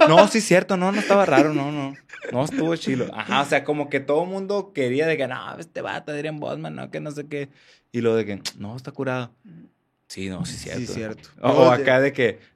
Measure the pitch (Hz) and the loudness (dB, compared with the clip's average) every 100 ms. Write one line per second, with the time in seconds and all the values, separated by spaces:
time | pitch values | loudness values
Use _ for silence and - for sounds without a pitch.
0 | 311 165 208 220 208 180 185 185 185 208 | 8 8 8 4 4 2 4 0 0 0
1 | 202 202 180 135 151 151 143 147 135 139 | 2 4 6 4 4 2 -4 -6 -8 -12
2 | _ - - 123 156 262 160 165 - 127 | _ -16 -8 -4 -4 -2 -2 -2 -2 -4
3 | 104 110 107 131 143 147 143 147 143 139 | -4 -8 -4 -2 0 -2 -2 -4 -2 -4
4 | 135 151 180 190 190 202 196 143 123 135 | -2 -2 -2 -6 -4 -6 -6 -4 -2 0
5 | 160 151 123 127 92 - 165 - 98 - | 0 -2 -4 -8 -12 -14 -14 -12 -8 -8
6 | - 147 156 151 127 147 160 139 131 156 | -10 -10 -10 -8 -8 -8 -10 -12 -12 -12
7 | 151 143 147 143 139 _ _ _ _ 120 | -12 -12 -10 -10 -10 _ _ _ _ -2
8 | 117 113 104 98 - - 101 127 135 135 | 0 0 -2 -8 -12 -12 -14 -12 -14 -8
9 | 131 127 117 _ 202 165 - _ _ _ | -6 -6 -8 _ -20 -20 -20 _ _ _
10 | - - 95 90 87 - - 123 113 98 | -20 -12 -10 -8 -10 -10 -10 -10 -8 -8
11 | 110 110 - - 127 143 127 123 135 131 | -10 -14 -20 -4 2 6 8 6 4 4
12 | 139 139 113 90 _ | 4 2 0 -2 _